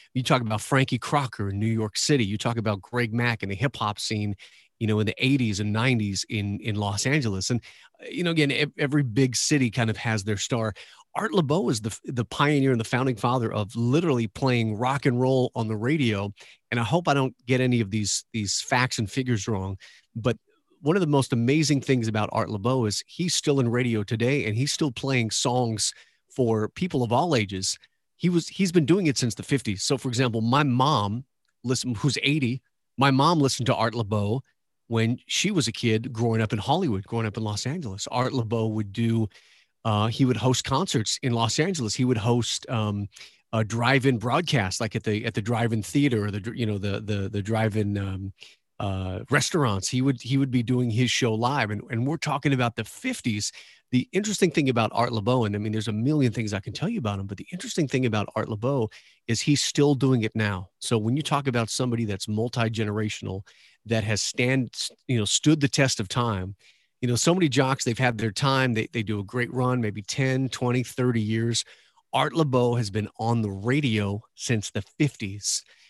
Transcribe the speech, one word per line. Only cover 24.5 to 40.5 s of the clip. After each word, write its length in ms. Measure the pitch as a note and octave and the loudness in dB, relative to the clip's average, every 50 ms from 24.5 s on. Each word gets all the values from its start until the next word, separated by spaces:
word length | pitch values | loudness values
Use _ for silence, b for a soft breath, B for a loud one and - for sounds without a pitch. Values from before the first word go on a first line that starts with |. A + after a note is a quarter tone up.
| G#2 A2+ | 0 0
he's 160 | C3+ D3 - | 0 -2 0
still 180 | - F3+ C#3+ | 0 0 -2
playing 400 | A#2 - - C3+ C3+ B2 A2+ G#2+ | -2 -2 -2 0 0 0 0 0
songs 600 | - - - A#2+ A#2+ B2+ B2 A#2 A2 A2 - - - b b b b b b b | -2 -2 0 0 2 2 2 0 0 -2 -2 -4 -4 b b b b b b b
for 380 | - - B2+ A2+ A2 G#2+ G#2+ G#2 | -2 0 2 2 2 2 0 -2
people 340 | - - F3+ F#3 - C3+ B2 | -4 -4 -4 -2 0 0 0
of 100 | G#2 A2+ | 2 2
all 220 | B2+ E3 F3+ D3 | 2 2 2 2
ages. 420 | A#2 G#2 F#2 F#2+ F#2+ F#2+ - - - b b b b b _ _ _ | 2 2 0 -2 -4 -4 -4 -6 -6 b b b b b _ _ _
He 100 | - F3+ | 0 2
was, 220 | F3 E3+ D#3+ - | 2 2 0 -2
he's 240 | - - G3 F3+ E3 | -2 -2 0 2 4
been 120 | F3+ D3 | 4 4
doing 220 | B2 E3 G#3 F#3 D3+ | 6 4 4 4 2
it 100 | B2 - | 0 0
since 180 | C3 A#2 - | 0 -2 -2
the 80 | - F#2+ | -4 -4
fifties. 400 | - C#3+ B2+ - A2+ G2 G2 - | -2 -2 -2 0 -2 -4 -2 -2
So, 140 | - C#3+ B2+ | 0 -2 0
for 120 | - C3+ | -2 -2
example, 320 | A#2 A#2 C3+ B2 A2 A2+ | 0 0 0 0 0 0
my 220 | A2 A#2 B2+ D3 D3+ | 2 2 4 4 4
mom, 600 | C#3 A#2+ B2 C3 D3+ D#3 A2 G#2 G2+ G#2+ B2 C3+ _ _ _ _ _ _ _ - | 4 4 4 4 4 4 2 2 0 -2 -4 -6 _ _ _ _ _ _ _ -4
listen, 320 | B2 B2+ - - B2+ A#2 | -2 -2 -2 -2 -4 -4
who's 220 | G#2 - C#3+ A2+ - | 0 0 0 0 0
eighty, 400 | - C3+ D3 D#3 C3 A2+ B2+ C3+ - _ _ _ _ _ _ - | 0 0 0 2 0 0 -2 -4 -8 _ _ _ _ _ _ 2
my 140 | C3+ C#3+ | 4 4
mom 280 | C3 C3 C#3 E3 F3 D#3 | 6 6 6 6 4 4
listened 280 | C#3 C3 - - A#2+ A#2+ | 4 2 2 0 0 0
to 80 | A2+ | 0
Art 180 | - A2 A2+ G#2+ | 2 0 -2 -2
Laboe 480 | A#2+ A2 G2 A2 G#2 G2+ G2+ A2+ C3+ - _ _ _ _ _ _ _ _ - | -2 -4 -2 -2 0 0 0 -2 -2 -4 _ _ _ _ _ _ _ _ -4
when 320 | A2+ A2+ A2+ A2+ B2 - _ | 0 0 2 2 0 -2 _
she 260 | - - - - F#3+ | -4 -2 0 0 2
was 160 | G#3+ E3+ A2+ A2+ | 2 2 0 0
a 40 | |
kid 400 | G#2+ - - A#2 A2 A2 A#2 C3 | -2 -2 0 2 2 2 0 -2
growing 300 | A#2+ A2 A#2+ A#2 A2+ A2 | -4 -2 0 2 2 2
up 100 | A2+ G#2+ | 0 0
in 80 | B2+ G#2+ | -2 -2
Hollywood, 460 | F#2+ C3 C#3+ F3+ G3 C#3+ G#2 F#2+ G2 | 0 2 2 2 2 0 0 -2 -4
growing 200 | - A#2 A#2 A2+ | -4 -4 -4 -2
up 120 | G#2+ G2+ A2 | -4 -4 -4
in 60 | A2 | -4
Los 220 | G#2+ G#2 G2+ - | -4 -4 -4 -4
Angeles. 420 | B2 D3+ F#3+ D#3 G#2+ F#2+ G2+ - - | -6 -6 -6 -6 -8 -8 -10 -8 -4
Art 220 | - B2 B2+ B2+ G2+ | -2 -2 0 0 0
Laboe 360 | C3 A2+ G#2 A#2+ A2+ A2 A2+ | -2 -2 -2 0 0 0 0
would 200 | G#2+ A2 G#2+ G2+ | 0 -2 -4 -4
do, 380 | G2 A#2 A#2 A2+ A2+ A2+ A2 G#2+ b b b b b b b b b b - | -2 -2 0 2 2 2 0 -2 b b b b b b b b b b -2
uh, 220 | A2+ G#2+ G#2 G#2+ A2+ | 0 2 2 2 0
he 180 | A2+ - C3+ | 2 2 2
would 120 | B2+ B2 A2 | 2 2 2
host 280 | B2+ C3 | 2 0